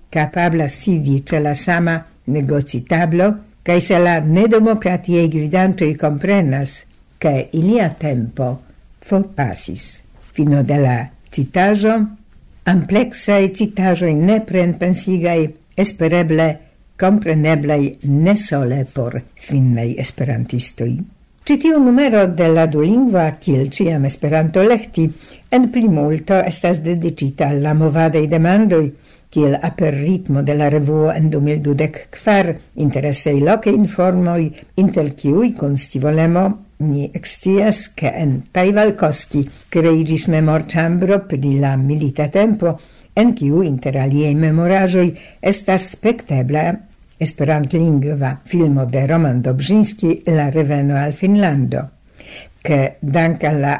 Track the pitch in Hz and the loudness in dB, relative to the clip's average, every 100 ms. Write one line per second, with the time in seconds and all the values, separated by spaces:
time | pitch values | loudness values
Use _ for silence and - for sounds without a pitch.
0 | - 160 151 180 175 160 143 - - 165 | -8 -4 -2 0 0 0 -2 -4 -2 0
1 | 139 135 139 160 147 143 - 175 170 160 | 0 -2 -2 -2 -2 -2 -2 0 0 -2
2 | - _ - 147 139 147 143 123 - 165 | -8 _ -6 -4 0 -2 -2 -8 -2 -2
3 | 175 170 202 208 - _ - 175 175 175 | 0 2 0 -2 -10 _ 0 0 2 2
4 | 175 165 151 170 220 220 220 214 185 175 | 4 2 2 2 4 4 4 2 0 -2
5 | 175 175 165 156 151 185 190 - 151 143 | 0 2 2 0 0 2 2 2 -2 0
6 | 151 143 180 202 147 135 139 - - _ | -2 -2 0 2 2 -2 -4 -10 -20 _
7 | _ _ 156 135 - 160 180 233 175 - | _ _ -2 -2 -2 -2 2 2 0 -2
8 | 151 127 117 - 123 127 - - - - | -4 -2 -4 -4 -6 -6 -12 -20 -20 -20
9 | - 196 196 - 120 - - 92 - - | -2 -2 0 -4 -4 -6 -10 -10 -14 -16
10 | - - - - 147 143 131 147 135 120 | -20 -20 -10 -2 0 2 2 2 2 0
11 | 131 - - - 131 185 196 208 214 226 | -6 -14 -12 -8 -4 0 0 2 0 0
12 | 214 - - - - - - 185 143 202 | -2 -6 -20 -20 -20 -8 0 0 2 0
13 | 247 - - 202 190 190 214 - 185 175 | 0 -4 0 2 0 0 -4 0 0 0
14 | 175 151 180 220 220 180 175 165 175 180 | 0 2 2 2 0 0 0 0 -2 -2
15 | - 185 170 165 156 - _ - 196 - | -2 -2 0 0 -2 -6 _ -4 -2 0
16 | 160 175 165 160 160 156 - _ _ - | 0 2 2 2 0 -2 -12 _ _ -2
17 | 185 208 175 156 156 156 143 147 139 - | 0 2 2 0 2 0 0 0 -2 -4
18 | 143 143 170 208 - 143 123 139 127 139 | -2 2 2 2 0 -2 -2 -2 -4 -6
19 | 120 123 - _ - 143 131 117 117 - | -6 -8 -12 _ -4 0 2 0 -2 -4
20 | 127 - 127 117 120 123 - - 120 127 | -8 -6 -4 -4 -4 -6 -8 -6 -6 -4
21 | - - _ _ - 285 320 311 247 247 | -8 -16 _ _ -2 0 2 2 4 4
22 | 277 214 185 165 165 165 160 147 160 240 | 4 2 2 2 2 4 2 2 2 2
23 | 254 185 156 147 - 131 131 - 165 156 | 2 2 0 -2 -2 0 -2 -2 -2 0
24 | 135 - 147 156 160 185 208 233 - - | -2 -2 -2 0 2 2 4 2 -2 -2
25 | 160 - - - - 254 254 247 226 156 | -2 -2 -16 -20 -2 2 2 2 2 2
26 | 147 156 156 190 175 - 175 170 160 175 | 0 -2 0 0 0 -2 -2 -2 -2 -2
27 | 165 160 135 139 143 143 147 156 160 160 | -4 -4 -6 -2 -2 0 0 2 2 2
28 | 160 156 151 165 170 202 214 165 143 - | 2 2 0 2 2 4 4 2 0 -6
29 | - - _ 147 147 - 170 - 156 139 | -20 -20 _ 0 0 0 -4 -2 -2 0
30 | 151 185 185 139 143 147 147 151 143 156 | -2 -2 0 -2 0 0 0 0 0 2
31 | 156 160 156 151 147 151 143 139 156 - | 0 2 0 0 0 0 -2 -2 -2 -6
32 | - - 220 202 180 - - - 147 131 | -18 -6 0 2 2 -4 -10 -4 -2 0
33 | 147 135 156 143 151 220 214 208 202 - | -2 -2 0 2 2 2 2 2 0 0
34 | 180 180 175 170 160 - - - 190 180 | 0 2 0 0 -4 -6 -10 -2 0 0
35 | 147 139 143 165 240 - 143 139 - 135 | -2 -2 0 0 0 -2 -4 -4 -6 -4
36 | 147 156 165 175 196 214 - - 151 143 | -2 2 2 2 0 -4 -12 -6 -4 -2
37 | - - - - 190 196 214 208 - - | -6 -10 -10 -6 0 2 2 -2 -6 -6
38 | 139 - 151 131 - 180 185 208 214 208 | -6 -2 -2 -2 -4 0 2 2 2 2
39 | 156 139 - 147 139 - - 170 165 160 | -2 -2 -4 -4 -4 -10 -4 0 2 2
40 | 156 160 - 156 156 156 156 170 165 175 | 0 -2 0 0 2 0 -2 -2 -2 0
41 | 185 196 196 139 139 139 139 135 135 151 | 0 0 -2 -4 0 0 0 0 0 -2
42 | 143 139 147 190 220 214 175 160 - - | -2 -2 -2 2 2 2 0 -2 -10 -20
43 | - 208 233 233 143 160 175 131 139 135 | -6 2 2 2 0 2 0 -2 -2 -2
44 | 135 143 151 147 160 156 175 190 190 185 | 0 0 2 2 2 2 2 2 2 2
45 | 175 170 - - 190 202 - 190 185 - | 0 -2 -14 -6 -2 -2 0 -2 -2 -4
46 | 214 240 - 135 127 151 165 202 - _ | -2 -4 -4 -2 0 -2 -2 -4 -10 _
47 | _ _ 160 - 147 151 135 165 165 143 | _ _ -6 -2 -2 0 0 0 2 2
48 | 143 143 131 135 - 175 156 139 123 131 | 0 -2 -4 -6 -4 0 2 2 0 -2
49 | 135 165 151 123 127 131 139 214 208 - | 0 2 2 0 -2 -2 0 2 2 0
50 | 165 170 - 156 143 160 147 143 143 139 | -2 -2 0 0 0 0 0 0 0 0
51 | 147 143 196 208 185 139 123 131 139 - | -2 -2 2 2 2 0 0 -4 -6 -14
52 | _ - - - - _ - 143 135 - | _ -20 -20 -20 -20 _ -2 0 0 -4
53 | 143 165 165 160 151 147 143 | -4 0 0 0 -2 0 -2